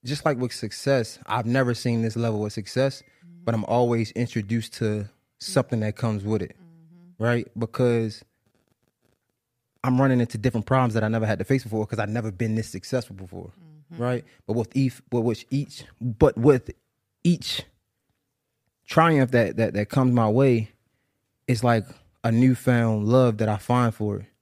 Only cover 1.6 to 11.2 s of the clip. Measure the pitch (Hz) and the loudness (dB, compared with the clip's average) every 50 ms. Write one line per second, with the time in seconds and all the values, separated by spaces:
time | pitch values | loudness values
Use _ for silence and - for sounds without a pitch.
1.6 | 131 120 120 - - 123 117 113 113 113 110 117 117 117 110 104 107 104 - - | 2 0 0 -2 -2 -2 0 0 0 -2 -2 -2 -2 -2 -2 -2 -4 -6 -6 -10
2.6 | 101 - - 123 131 139 135 - - _ _ _ _ - - - - - 113 113 | -12 -6 -2 -2 -2 -2 -2 -6 -20 _ _ _ _ -20 -20 -8 -4 -2 -2 -2
3.6 | 104 - 117 123 123 120 120 113 113 104 - - 120 113 - 117 104 98 113 117 | -2 0 2 2 2 2 2 0 -2 -4 -4 -6 -6 -4 -4 -6 -4 -2 -4 -4
4.6 | 110 - - - - 110 104 107 104 104 _ _ _ _ _ _ - - - 143 | -4 -6 -8 -4 -2 -2 -2 -2 -6 -8 _ _ _ _ _ _ -14 -2 0 0
5.6 | 123 - - 113 107 107 104 - - 117 107 104 98 104 110 107 90 - - _ | 0 0 -2 -2 -2 -4 -4 -4 -4 -2 -2 -2 -2 -2 -2 -2 -4 -6 -12 _
6.6 | - - - - - - 175 - - - - _ 110 117 120 120 110 - _ - | -20 -20 -20 -20 -20 -20 -20 -20 -20 -20 -10 _ 0 0 0 0 -2 -6 _ -6
7.6 | 117 110 - - 127 123 117 117 113 110 107 - - _ _ _ _ _ _ _ | -6 -6 -2 0 2 2 2 0 -2 -4 -6 -10 -20 _ _ _ _ _ _ _
8.6 | _ _ _ _ _ _ _ _ _ _ _ _ _ _ _ _ _ _ _ _ | _ _ _ _ _ _ _ _ _ _ _ _ _ _ _ _ _ _ _ _
9.6 | _ _ _ _ - 131 127 127 135 135 127 123 120 113 - 113 101 131 - 117 | _ _ _ _ -2 0 2 4 4 4 4 2 2 0 -4 -2 -2 -2 -2 -2
10.6 | 104 - 135 131 127 120 107 113 107 107 110 113 | -2 2 2 2 2 2 2 0 0 0 0 0